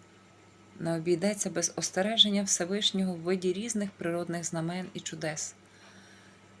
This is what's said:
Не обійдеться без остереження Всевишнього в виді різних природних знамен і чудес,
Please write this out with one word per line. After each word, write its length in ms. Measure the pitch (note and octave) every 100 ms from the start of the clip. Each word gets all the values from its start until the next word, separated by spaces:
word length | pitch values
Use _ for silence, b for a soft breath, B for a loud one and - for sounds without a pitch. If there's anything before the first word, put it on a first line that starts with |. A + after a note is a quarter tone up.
| - - - - - - - -
Не 160 | E3 E3
обійдеться 540 | D#3+ E3+ F#3+ G#3 F#3+
без 240 | E3+ E3+ -
остереження 680 | E3 - G3 A3+ A3 G3+
Всевишнього 720 | G3+ - F3 G3+ G#3 F#3+ F#3+
в 40 | E3+
виді 360 | E3 F#3 F#3
різних 360 | F3+ A#3 G#3+ G3+
природних 520 | - F3 E3+ E3+ E3+
знамен 420 | E3 E3 E3 F3+ F3+
і 60 | -
чудес, 560 | E3+ D#3+ D#3+ D#3 - - B B B B B B B B B B